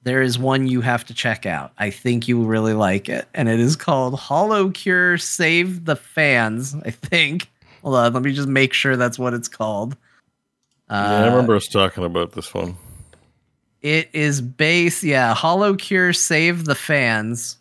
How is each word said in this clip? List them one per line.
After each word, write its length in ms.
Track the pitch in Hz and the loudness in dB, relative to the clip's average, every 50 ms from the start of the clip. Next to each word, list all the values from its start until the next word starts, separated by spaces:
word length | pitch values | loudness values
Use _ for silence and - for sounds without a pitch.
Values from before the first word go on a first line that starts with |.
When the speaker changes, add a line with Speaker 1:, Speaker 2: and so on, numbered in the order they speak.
| _ | _
Speaker 1:
there 160 | 123 127 135 | 0 0 2
is 160 | 131 127 120 120 | 2 2 0 -2
one 280 | 127 135 131 135 135 | 0 0 0 2 0
you 140 | 131 127 123 | 0 0 0
have 220 | 117 127 120 120 - | 0 0 0 -2 -4
to 80 | - 117 | -8 -10
check 300 | - - 123 110 - - | -6 -4 -4 -4 -4 -4
out. 260 | 101 82 73 67 - _ - | -6 -6 -6 -8 -12 _ -6
I 100 | 104 104 | -6 -6
think 360 | 95 - - 123 120 117 120 - | -6 -4 -2 -2 -2 -2 0 0
you 100 | 123 120 | 0 0
will 80 | 117 | 2
really 260 | 110 110 110 110 110 110 | 2 0 2 2 2 2
like 340 | 107 107 92 95 101 98 - | 2 2 2 2 0 -2 -4
it." 160 | - 62 - _ - | -6 -6 -8 _ -4
And 140 | - 117 113 | -2 0 2
it 100 | 113 113 | 2 2
is 160 | 117 127 156 | 2 2 0
called 420 | - - - 151 135 131 127 131 135 | 0 0 0 0 0 0 -2 -4 -8
Hollow 520 | - - 143 160 202 214 220 208 190 190 | -6 -2 0 0 2 2 2 0 0 0
Cure 480 | 185 - - 202 185 180 180 180 175 165 | -2 -4 -2 0 2 2 4 2 2 0
Save 680 | - - - - 175 160 165 170 175 185 185 175 165 | -2 -6 -4 0 0 2 2 2 2 0 -4 -6 -4
the 100 | 160 147 | -4 -4
Fans, 760 | - - - - 160 156 143 135 120 113 110 107 117 131 135 139 147 - | -4 -4 -8 -2 0 2 2 4 2 2 0 -2 -4 -6 -8 -8 -8 -8
I 40 | 123 | -10
think. 600 | 117 - - - - 170 156 143 151 175 - _ _ _ _ _ - _ | -10 -10 -8 -2 0 0 2 0 -2 -6 -8 _ _ _ _ _ -20 _
Hold 140 | - 143 131 | -6 0 2
on, 160 | 123 117 120 117 | 2 2 2 2
let 80 | 127 | 0
me 100 | 127 139 | 0 0
just 160 | 135 143 143 135 | -2 -2 -2 0
make 240 | 135 135 135 127 | 2 2 2 2
sure 240 | - - - 139 131 | 2 0 0 0 0
that's 220 | 123 123 123 120 - | 0 0 -2 -2 -4
what 160 | 127 123 120 | -4 -4 -4
it's 140 | 120 117 - | -4 -8 -10
called. 480 | - - 110 107 107 101 107 120 139 _ _ _ _ _ _ _ _ _ _ _ _ _ _ _ _ _ _ _ | -8 -6 -4 -4 -4 -4 -6 -6 -8 _ _ _ _ _ _ _ _ _ _ _ _ _ _ _ _ _ _ _
Speaker 2:
Yeah, 60 | 107 | -4
I 260 | 101 104 104 104 104 107 117 | -2 0 2 4 4 4 6
Speaker 1:
Uh, 20 | |
Speaker 2:
remember 240 | 120 127 123 113 110 | 6 4 4 4 4
us 100 | 104 - - | 2 2 0
talking 360 | - 104 98 92 - - 90 | 2 2 2 2 2 -2 -4
about 280 | 85 87 90 87 82 | -2 0 -2 -2 -2
this 200 | - - - - - | -4 -12 -12 -8 -6
one. 220 | 92 90 87 90 90 - - - - - _ - _ _ _ _ _ _ _ _ _ _ _ _ _ | -6 -6 -6 -8 -12 -18 -20 -20 -20 -20 _ -20 _ _ _ _ _ _ _ _ _ _ _ _ _
Speaker 1:
it 260 | - 147 151 160 160 - | -4 0 0 0 -2 -2
is 280 | - 156 151 147 139 139 | -4 -2 0 0 0 -2
based, 600 | 123 123 127 - 156 156 170 175 170 170 160 - | -4 -8 -4 0 0 2 4 4 2 2 0 -2
yeah, 320 | - 156 143 131 127 117 113 | -2 0 2 2 4 2 2
Hollow 400 | - - 160 175 190 208 208 196 | 2 2 0 2 2 2 2 0
Cure 380 | 190 - - 202 185 180 180 170 | 0 -2 -2 0 2 2 2 2
Save 500 | - - - 165 151 165 170 175 175 165 | 0 0 0 2 2 2 2 0 0 -2
the 80 | 156 143 | -2 -2
Fans 840 | - - - 156 143 131 117 113 107 107 110 120 117 - - - _ | -2 -2 -2 0 2 2 2 0 0 -2 -4 -6 -6 -8 -12 -14 _